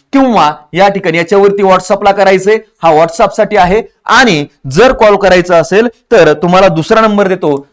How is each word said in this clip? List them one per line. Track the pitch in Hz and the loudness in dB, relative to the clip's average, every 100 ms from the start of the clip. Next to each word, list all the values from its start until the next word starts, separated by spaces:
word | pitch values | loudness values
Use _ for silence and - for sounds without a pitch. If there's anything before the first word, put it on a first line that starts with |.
| _ | _
किंवा | 277 262 208 151 151 - | 0 0 2 0 -2 -10
या | 160 202 | 0 0
ठिकाणी | 196 190 165 | 0 -4 -4
याच्यावरती | 196 202 202 202 | 0 2 2 0
WhatsApp-ला | 196 185 - 202 202 | 0 0 -2 -2 0
करायचंय, | 196 190 190 190 220 220 _ | 0 0 0 0 -4 -4 _
हा | 165 | 0
WhatsApp-साठी | 156 165 165 208 196 202 208 | 0 0 -2 -4 -2 -2 0
आहे. | 180 208 - _ - | 0 0 -6 _ -2
आणि | 226 254 160 147 _ 135 | 0 0 -2 -6 _ -8
जर | 139 247 | 0 0
कॉल | 262 220 202 | 2 2 2
करायचा | 190 185 175 170 | 2 0 2 0
असेल | 156 190 240 - _ | 0 -2 -2 -6 _
तर | 233 156 | 2 2
तुम्हाला | 151 175 180 196 | 0 0 2 2
दुसरा | 160 156 220 | 0 -2 0
नंबर | 220 208 196 | 0 0 -2
देतो, | 185 165 143 143 | -2 -4 -4 -8